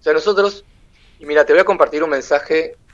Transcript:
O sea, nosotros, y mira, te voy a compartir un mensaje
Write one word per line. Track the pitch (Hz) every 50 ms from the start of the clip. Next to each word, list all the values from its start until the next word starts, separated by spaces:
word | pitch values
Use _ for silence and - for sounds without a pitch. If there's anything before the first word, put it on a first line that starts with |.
O | _
sea, | 156 156
nosotros, | 160 156 208 202 196 202 202 196 - - _ _ _ _ _ _ _ _ _ _ _
y | 143
mira, | 147 147 151 147
te | 151 151
voy | 175
a | -
compartir | 214 190 165 147 - - 151 165
un | 156
mensaje | 143 135 123 - 147 143 - - 156 160 165 160 - _ _ _